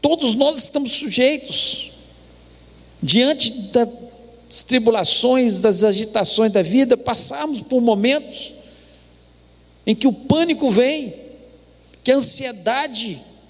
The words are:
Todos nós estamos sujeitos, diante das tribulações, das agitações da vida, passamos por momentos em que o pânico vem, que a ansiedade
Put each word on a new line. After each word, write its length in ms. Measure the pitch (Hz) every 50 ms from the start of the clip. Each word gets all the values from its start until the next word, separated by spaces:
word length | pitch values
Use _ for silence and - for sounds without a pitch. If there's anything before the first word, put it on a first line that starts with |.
Todos 320 | - 285 330 320 302 240 214
nós 260 | 247 277 294 311 269
estamos 320 | - - - 294 285 233
sujeitos, 1000 | - - 302 226 180 247 254 269 302 285 - - - - - - - - - - - - - - - - - - - - - - - - - - - - - - - -
diante 500 | - 135 143 233 247 277 311 - - - - 254 196 190
das 920 | - 247 233 - - - - - - - - - - - - _ - - -
tribulações, 960 | - 247 254 220 233 226 208 170 147 - - - 247 254 262 254 233 196 180
das 200 | 190 220 196 175
agitações 720 | 214 214 196 202 220 214 - 220 185 - - 214 226 220
da 100 | 190 202
vida, 360 | 170 156 196 262 269 233 240
passamos 640 | - - - 226 - - - 269 285 302 311 285 214
por 180 | 180 - 254 254
momentos 720 | 240 233 214 202 208 247 277 302 - - - - - - - - - - - - - - - - - - _ _ _ _ _ _ _ _ _ _ _ _ _ _ _
em 80 | 214 220
que 100 | - -
o 60 | 269
pânico 580 | 202 - - - - 320 339 339 320 - 302 262
vem, 440 | 196 208 247 269 311 311 277 208 - - - - - - - - - - _ _ _ _ _ _ - _ _
que 80 | 254
a 60 | 262
ansiedade 1040 | 277 262 - - - 269 254 233 196 170 220 240 269 302 302 240 214 233 220 165 120 107 - - - _